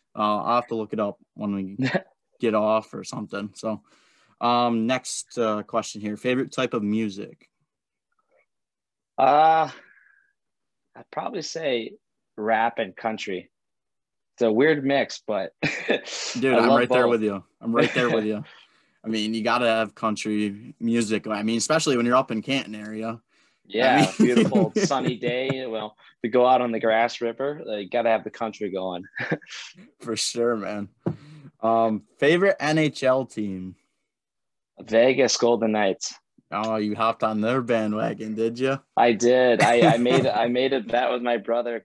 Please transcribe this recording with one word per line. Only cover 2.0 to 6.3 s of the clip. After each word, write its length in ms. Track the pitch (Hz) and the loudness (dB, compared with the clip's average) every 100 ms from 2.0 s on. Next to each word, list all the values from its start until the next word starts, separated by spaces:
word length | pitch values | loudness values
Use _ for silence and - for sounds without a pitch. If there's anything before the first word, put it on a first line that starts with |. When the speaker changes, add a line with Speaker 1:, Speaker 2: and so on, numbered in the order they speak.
| - _ _ _ | -6 _ _ _
Speaker 1:
get 160 | 117 107 | 0 2
off 380 | 107 110 - | 2 0 -2
or 100 | 101 | -10
something. 480 | 98 113 104 101 104 | -12 -12 -10 -8 -8
So, 280 | - 113 104 _ _ _ _ _ - | -8 -8 -8 _ _ _ _ _ -4
um, 460 | 120 120 120 117 113 | 0 2 2 0 0
next, 500 | 127 - - - - | -2 -4 -12 -8 -2
uh, 240 | 113 104 | 0 -2
question 380 | 101 113 107 107 | -4 -4 -4 -6
here. 160 | 104 104 | -8 -6
Favorite 340 | 127 | -2